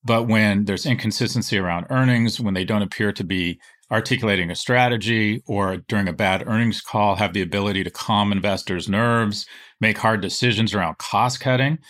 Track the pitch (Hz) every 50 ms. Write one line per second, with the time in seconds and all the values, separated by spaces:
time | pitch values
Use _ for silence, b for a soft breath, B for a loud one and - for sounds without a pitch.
0 | - 120 117 117 117 117 110 110 107 104 101 98 104 101 98 92 - 143 123 -
1 | - 110 101 - 120 107 - - - - - 196 190 87 87 85 - - 131 131
2 | 131 127 123 117 113 117 107 - 123 104 95 92 92 92 113 107 101 90 - -
3 | 107 101 101 - 95 82 95 92 90 87 87 b b b b b b - 110 113
4 | 110 - 131 123 120 110 101 92 90 85 90 - - - 123 123 123 123 120 113
5 | 95 110 117 110 107 104 107 127 - - 110 101 98 95 92 92 - - 113 104
6 | 101 92 82 - 107 95 95 95 - - 107 113 117 117 104 - - - - 110
7 | 104 104 98 90 107 92 85 101 92 85 85 101 98 104 98 95 92 87 - -
8 | - - 113 104 104 101 101 98 90 104 98 92 - - 95 87 - - 98 104
9 | 117 120 117 117 113 104 104 - B B B B B B B - 107 110 104 -
10 | - 110 110 104 95 92 - - - 123 113 101 113 104 104 104 90 80 78 -
11 | - - - 101 117 127 131 - - 135 127 127 135 143 160 160 B B